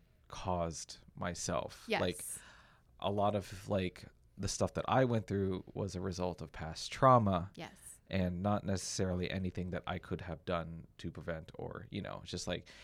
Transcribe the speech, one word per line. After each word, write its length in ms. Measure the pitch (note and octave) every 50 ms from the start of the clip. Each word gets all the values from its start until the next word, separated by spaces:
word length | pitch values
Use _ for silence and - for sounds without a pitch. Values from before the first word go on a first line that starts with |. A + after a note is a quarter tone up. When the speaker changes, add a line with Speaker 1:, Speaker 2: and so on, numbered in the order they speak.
| _ _ _ _ - -
Speaker 1:
caused 680 | - - - F#2 F2+ F2 E2+ E2 D#2 - - - - - - - - -
myself. 680 | F2+ F2+ F2 - - - E2+ C2 - - - - - -
Speaker 2:
Yes. 140 | G#2+ F#2
Speaker 1:
Like, 240 | F#2+ F#2 F2+ - - - - - - - - - - - - - _ - - -
a 100 | - G2
lot 260 | G2+ G#2 G2+ G#2 G#2
of, 340 | G2+ F#2 - G2 F#2 G2+ G#2
like, 340 | G#2 F#2+ F#2 F2+ - - - - - - - _ _ -
the 100 | G2 F#2+
stuff 240 | - - G2+ F2+ -
that 120 | - - -
I 160 | A2 B2+ C3+
went 200 | B2 A#2+ A2 G#2
through 380 | - G2 G2+ G2 F#2+ F#2 F#2 - - -
was 220 | - G2+ F#2+ E2+
a 60 | F2+
result 400 | F#2 F#2+ F2 F#2 F2+ F2+ F2 -
of 100 | E2 -
past 400 | - - D#2+ D#2+ D#2+ - - -
trauma. 580 | - - C#3 C3 B2+ B2 G#2+ G2 F#2+ F2 F2+ - -
Speaker 2:
Yes. 160 | - E3+ - - - - - - - - -
Speaker 1:
And 340 | - F#2+ F#2 - F2+ F2 F#2+
not 220 | G#2 G#2 G2+ -
necessarily 680 | F#2+ G2 F2+ - - - - F#2+ F#2 F2+ F2+ F2+ -
anything 400 | - G2 F#2+ F2+ - - F2+ F#2
that 100 | E2+ - - -
I 100 | - -
could 240 | - - F#2+ E2+
have 240 | - - E2 D#2 -
done 400 | - F2+ E2+ E2 E2 E2 E2 E2+ - - -
to 100 | - F2
prevent 420 | - F2+ D2 E2+ E2 D#2+ - - -
or, 320 | - - - - - - -
you 120 | - G#2 -
know, 160 | G1+ - -
it's 80 | - -
just 160 | - F2 - -
like, 200 | F2 E2+ - - - -